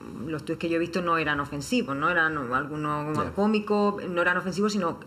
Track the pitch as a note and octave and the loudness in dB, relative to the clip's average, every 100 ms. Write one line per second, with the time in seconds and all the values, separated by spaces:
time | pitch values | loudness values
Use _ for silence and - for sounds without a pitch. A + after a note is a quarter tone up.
0 | G#1+ - C3 D3+ - D#3+ E3 E3 E3+ F#3 | -12 -10 -6 -6 -4 -4 0 0 0 0
1 | F3 E3 D3+ D3 C#3 C#3+ C3+ B3 E3 C#3 | 2 2 2 0 -2 -6 0 0 2 0
2 | D#3+ F3 D#3+ D#3 A#2+ B2+ C#3+ D3+ D3+ D3 | 2 4 2 0 -2 -2 -2 -4 -2 -2
3 | D3 D3+ C#3 - G#3+ G#3+ G#3 G#3 G3+ G3+ | -2 -2 -2 2 4 4 2 2 2 0
4 | E3+ F3 F3 F3+ F3+ E3 G#3 G#3 E3+ - | -2 0 2 2 0 0 0 2 -2 -4